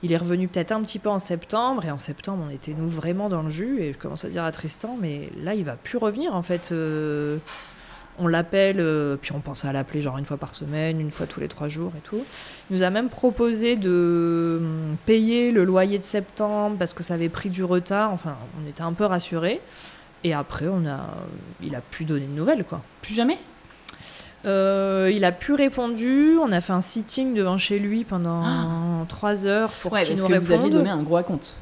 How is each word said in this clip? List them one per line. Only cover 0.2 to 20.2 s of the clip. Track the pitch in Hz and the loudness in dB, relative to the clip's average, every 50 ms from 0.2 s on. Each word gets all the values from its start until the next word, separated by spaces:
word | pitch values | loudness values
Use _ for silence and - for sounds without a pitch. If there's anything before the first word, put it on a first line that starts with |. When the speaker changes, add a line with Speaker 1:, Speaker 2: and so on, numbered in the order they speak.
| 170 170 175 180 185 180 | 2 0 0 0 0 0
Speaker 1:
peut-être | 180 185 170 - | 0 -2 -2 0
un | 220 220 | 0 -2
petit | 220 208 - 202 | -2 -4 -6 -4
peu | - 214 | -2 0
en | 208 196 | 0 0
septembre. | 185 - 180 165 - - - 214 233 254 262 240 170 | 0 -2 -6 -6 -4 -2 -2 0 0 2 0 -2 -2
Et | 160 | -4
en | 143 139 | -6 -6
septembre, | - - 170 - - - 196 185 165 147 | -6 -8 -10 -10 -8 -6 -6 -4 -6 -6
on | 139 | -8
était, | 135 - - 151 151 | -10 -8 -8 -6 -4
nous, | 160 165 | -4 -4
vraiment | 165 160 156 170 175 190 202 208 | -4 -4 -2 -2 -2 -2 -2 -2
dans | 190 165 | -2 -2
le | 156 156 | -2 -2
jus. | 151 160 196 240 277 254 | -4 -4 -2 -2 -2 -2
Et | 175 147 | -2 -4
je | 139 - | -4 -6
commence | - - - 160 - | -8 -8 -8 -6 -8
à | - | -6
dire | - 175 170 | -4 -2 -4
à | 165 156 | -4 -4
Tristan, « | - - 156 151 - - 220 247 247 | -4 -8 -8 -8 -6 -8 -8 -6 -4
Mais | 196 160 147 143 147 147 - - 147 | -4 -4 -4 -6 -8 -10 -10 -8 -6
là, | 170 208 | -4 -2
il | 214 185 | -2 -2
va | 147 120 | -4 -6
plus | 117 - - - 240 | -10 -10 -6 -4 -2
revenir, | 220 214 208 226 302 349 233 | 0 0 -2 0 -4 -2 -2
en | 180 170 | -2 -2
fait. » | - 180 175 175 - | -2 -2 -2 -2 -4
Euh, | 175 165 160 156 156 156 156 151 147 147 147 147 147 156 156 - - - - - - - - - - - - - - - | -4 -2 -2 -2 -2 -2 -2 -2 -2 -2 -2 -2 -2 -4 -6 -10 -14 -14 -16 -18 -20 -20 -20 -20 -20 -20 -20 -20 -8 -2
on | 180 170 | 2 2
l'appelle, | 165 165 170 170 - 196 196 196 196 196 | 4 2 2 2 4 4 4 4 4 4
euh, | 170 160 156 151 147 143 139 | 2 4 4 2 2 2 0
puis | 143 - - | -2 -4 -6
on | 143 147 | -6 -6
pensait | 147 - 139 - - 143 | -6 -4 -4 -2 -2 0
à | |
l'appeler | 135 135 135 - - 151 | 0 -2 -4 -2 -4 -4
genre | 147 143 127 135 | -2 -2 -4 -4
une | 143 | -6
fois | - 147 | -6 -6
par | 139 - 135 - | -8 -8 -8 -8
semaine, | - 151 147 147 151 156 160 160 160 | -8 -8 -4 -4 -2 -2 0 0 -2
une | 156 151 | -2 -4
fois | 147 - 170 | -4 -6 -8
tous | 151 - - | -8 -6 -8
les | 147 147 | -8 -8
trois | - - 151 147 | -8 -6 -6 -6
jours | 151 156 165 180 170 156 | -4 -4 -6 -6 -8 -10
et | |
tout. | 147 - - 214 269 - - - - - - - - - | -12 -6 -6 -6 -6 -6 -12 -16 -16 -16 -16 -18 -10 -4
Il | 190 | 0
nous | 185 185 | 2 2
a | 180 | 2
même | 190 214 240 254 | 2 2 0 -2
proposé | - - - 254 233 - 233 233 233 214 220 233 240 220 | -4 2 2 2 2 4 2 2 2 2 2 2 2 2
de, | 196 185 180 175 175 170 170 170 170 170 170 170 165 170 165 165 | 2 4 4 4 4 4 4 4 4 2 2 2 2 2 0 0
hum, | 165 160 160 160 160 156 151 165 - | 0 -2 -2 -4 -4 -4 -4 -4 2
payer | - 220 226 220 220 233 240 240 240 | 4 4 6 6 4 4 4 4 4
le | 233 214 180 | 6 4 4
loyer | 185 185 185 185 196 202 202 | 6 6 4 4 4 2 -2
de | 190 | -2
septembre | - - 208 202 - - - 214 208 208 208 208 208 208 196 | -2 -2 -4 -4 -4 -4 -2 -2 0 0 0 0 0 0 -2
parce | 185 165 - | -2 -4 -4
que | - | -6
ça | 175 - 175 | -6 -4 -2
avait | 165 165 165 | 0 0 -2
pris | 170 - - 208 | -2 -4 -6 -4
du | 180 180 190 | -2 -2 0
retard. | 175 180 180 175 - 196 202 214 220 | 2 2 2 2 0 0 0 0 0
Enfin, | 196 170 - 165 143 123 110 123 - 156 | 0 -2 -4 -6 -8 -8 -10 -12 -10 -10
on | 151 147 | -10 -10
était | 143 - | -8 -6
un | 165 170 | -4 -4
peu | 170 170 208 | -2 0 2
rassurés. | 208 185 175 175 - - 165 165 180 233 339 - - - - - - - - - - - - | 2 2 0 -2 -2 -2 0 0 0 0 -2 -6 -12 -20 -18 -18 -18 -20 -20 -20 -20 -20 -4